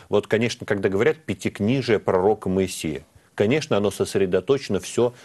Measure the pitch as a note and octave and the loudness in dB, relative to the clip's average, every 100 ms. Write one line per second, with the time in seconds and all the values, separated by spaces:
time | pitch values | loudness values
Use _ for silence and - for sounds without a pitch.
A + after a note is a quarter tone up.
0 | - G2+ - A2 A#2 - - G2+ G2+ F#2+ | -2 0 2 0 0 -4 -4 -2 0 2
1 | C3+ D#3 - F#2+ - - G#2 C3+ A#2+ G#2 | 0 0 -6 -4 -4 -2 0 0 2 0
2 | - F#2 G2 G#2+ F#2+ F#2+ F#2 - D#2+ C#2 | 2 2 4 2 0 0 -2 -4 -6 -8
3 | - _ _ - G#2 D3+ - G2+ G#2 - | -12 _ _ 0 2 2 0 0 0 -2
4 | - G2+ F#2+ F#2 F2+ C3+ - F#2+ - - | -2 0 2 0 2 0 0 -4 -4 0
5 | A#2+ - | 0 -2